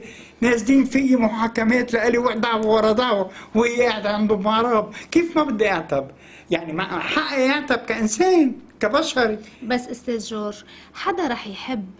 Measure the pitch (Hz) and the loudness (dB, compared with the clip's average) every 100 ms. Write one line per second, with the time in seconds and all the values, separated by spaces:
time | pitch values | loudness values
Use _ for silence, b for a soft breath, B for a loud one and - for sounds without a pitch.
0 | B B B - 233 233 208 269 262 269 | B B B -2 2 2 4 4 4 2
1 | 262 254 214 220 226 226 220 247 240 233 | 4 4 2 0 -2 0 2 2 2 0
2 | 233 240 247 220 233 220 220 220 214 214 | 2 2 0 0 0 0 2 4 4 2
3 | 247 202 190 B B 220 240 240 240 214 | 2 0 -2 B B 0 2 2 0 0
4 | 202 208 214 202 208 220 240 220 - B | -2 0 0 0 2 2 2 0 0 B
5 | - 330 339 311 294 214 220 170 165 139 | -2 0 2 0 0 0 0 0 -2 -4
6 | 135 B B B - 170 165 160 190 175 | -4 B B B -4 -4 -4 -6 -4 -6
7 | - 302 277 277 262 294 285 240 - 226 | -4 -4 -2 0 0 0 -2 -2 -2 -2
8 | 220 - 370 359 262 - - - 208 277 | -2 2 4 4 4 -2 -14 -4 0 0
9 | 320 254 226 214 B - 226 247 - 240 | 0 0 0 -2 B -12 -4 -4 -4 -10
10 | 247 226 - 214 208 208 B B B - | -6 -6 -6 -8 -8 -10 B B B -8
11 | 381 370 294 233 208 190 - 233 190 | -4 -2 -2 -4 -8 -12 -8 -8 -8